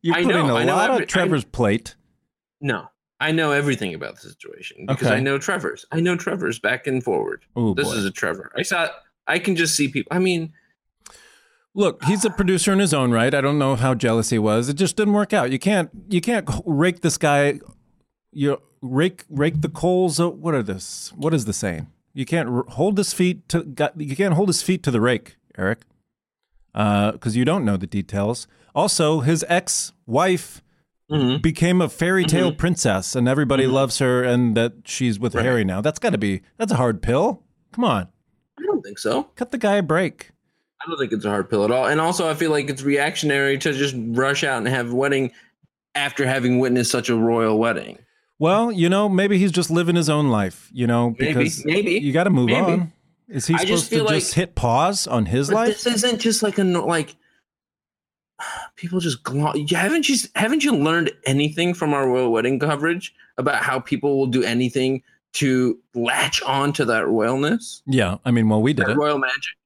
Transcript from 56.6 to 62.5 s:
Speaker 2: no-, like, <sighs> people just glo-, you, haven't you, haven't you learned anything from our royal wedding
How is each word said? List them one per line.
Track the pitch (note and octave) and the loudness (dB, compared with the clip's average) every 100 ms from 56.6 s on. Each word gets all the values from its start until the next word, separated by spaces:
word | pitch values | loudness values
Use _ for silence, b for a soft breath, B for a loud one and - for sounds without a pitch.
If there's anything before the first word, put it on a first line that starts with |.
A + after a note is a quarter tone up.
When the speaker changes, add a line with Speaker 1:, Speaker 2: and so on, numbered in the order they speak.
Speaker 2:
no-, | F#3+ F3 | 2 2
like, | A#2+ E3+ C#3+ - _ _ _ _ _ _ _ _ _ _ _ _ | 0 -2 -4 -12 _ _ _ _ _ _ _ _ _ _ _ _
<sighs> | - - - - | -12 -12 -14 -12
people | E3+ F3+ | -6 -2
just | E3+ B2 | -2 -4
glo-, | - C3+ D3 | -4 -2 -2
you, | - D3 E3+ | -2 -2 0
haven't | F#3+ E4 C#4 | 0 0 2
you, | B3+ - | 0 -2
haven't | - A3 D#4 | -2 0 2
you | C#4+ G#3+ | 2 2
learned | D3+ E3+ D#3+ - | 2 2 0 -4
anything | - C3+ D3 D#3 F3 | 0 2 0 0 -2
from | F3 D#3 | 0 0
our | C#3+ C3+ | 2 2
royal | B2+ B2 | 2 2
wedding | A2+ A#2+ | 2 2